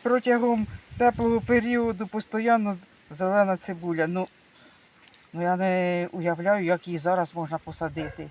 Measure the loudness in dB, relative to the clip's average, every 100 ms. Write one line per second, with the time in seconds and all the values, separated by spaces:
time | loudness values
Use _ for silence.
0 | 0 2 4 4 4 2 -2 -8 -12 2
1 | 2 2 2 0 2 2 2 0 0 -2
2 | -6 -8 -6 -2 2 4 2 -4 -10 _
3 | -18 -4 2 4 2 0 -6 -8 -4 -2
4 | 0 -2 -6 _ _ _ -20 _ _ _
5 | _ -20 _ -4 -2 0 0 2 0 0
6 | -4 -4 -2 0 0 0 2 -2 -2 -4
7 | 0 0 0 -6 -6 -8 -8 -8 -8 -6
8 | -10 -10 -16